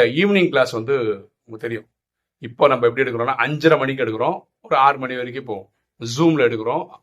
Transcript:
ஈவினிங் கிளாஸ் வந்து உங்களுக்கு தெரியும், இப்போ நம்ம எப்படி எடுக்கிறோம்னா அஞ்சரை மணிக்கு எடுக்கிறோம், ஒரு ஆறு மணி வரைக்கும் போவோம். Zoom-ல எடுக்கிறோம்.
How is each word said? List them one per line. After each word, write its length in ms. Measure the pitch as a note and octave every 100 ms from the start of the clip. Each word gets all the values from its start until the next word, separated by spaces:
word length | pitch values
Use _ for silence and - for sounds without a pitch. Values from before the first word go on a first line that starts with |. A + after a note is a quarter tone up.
| A#2+ C#3
ஈவினிங் 300 | G3+ G3+ F3
கிளாஸ் 200 | C#3 B2+ A#2
வந்து 180 | A#2 C3+
உங்களுக்கு 680 | A2 G2 G2 _ - A2 A#2
தெரியும், 220 | A2+ - _ _ _ _ _ A#2
இப்போ 160 | A#2 C#3+
நம்ம 160 | B2+ A#2
எப்படி 160 | A#2+
எடுக்கிறோம்னா 320 | B2+ A#2 B2 B2+ B2+
அஞ்சரை 320 | D3+ D#3+ D3
மணிக்கு 220 | C3+ C3 A2+
எடுக்கிறோம், 320 | A2 C3+ F3+ - _
ஒரு 140 | - C#3+ C3+
ஆறு 120 | C3+
மணி 160 | B2+ B2+
வரைக்கும் 280 | B2 C3 C3
போவோம். 180 | G2 F#2+ _ _ -
Zoom-ல 460 | A#2 B2 E3+ D3+ A#2+
எடுக்கிறோம். 380 | A2+ A2 D3+ F3 -